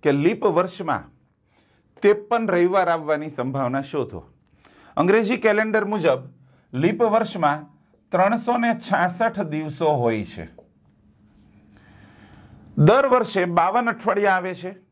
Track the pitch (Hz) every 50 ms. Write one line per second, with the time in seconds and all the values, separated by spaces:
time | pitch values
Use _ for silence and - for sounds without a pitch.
0 | - - - 143 147 175 226 220 - 214 170 165 180 185 - - 190 160 135 110
1 | - - _ _ _ _ _ _ _ _ _ _ _ _ _ _ _ _ _ -
2 | - 196 208 208 208 - 240 233 226 208 185 175 175 180 185 196 185 170 170 165
3 | 156 147 156 147 151 160 131 - 123 131 131 135 135 123 127 135 135 139 - 147
4 | 127 - - 87 - - _ _ _ _ _ _ _ - _ _ - - - -
5 | 151 180 196 220 226 196 247 233 - 220 208 208 220 220 214 220 208 196 214 214
6 | 160 160 131 127 127 - - _ _ _ _ _ _ _ - 127 143 170 - -
7 | 240 226 208 226 226 - - 185 160 147 147 156 151 - _ _ _ _ _ _
8 | _ _ - 180 185 202 226 233 - 240 240 240 233 233 226 - - - 196 151
9 | 170 180 175 - 226 226 226 196 190 160 147 156 156 151 139 - 165 156 151 131
10 | 120 117 113 110 101 87 - - 80 73 - - - _ _ _ _ _ _ _
11 | _ _ _ _ _ _ _ _ _ _ _ _ _ _ _ - _ - - -
12 | - - - - - - - - - - - - - - - - 147 156 220 269
13 | 277 269 247 247 226 - - 196 180 175 170 170 165 180 196 240 240 233 226 233
14 | - 202 190 202 202 202 190 185 180 185 180 139 160 185 190 185 _ _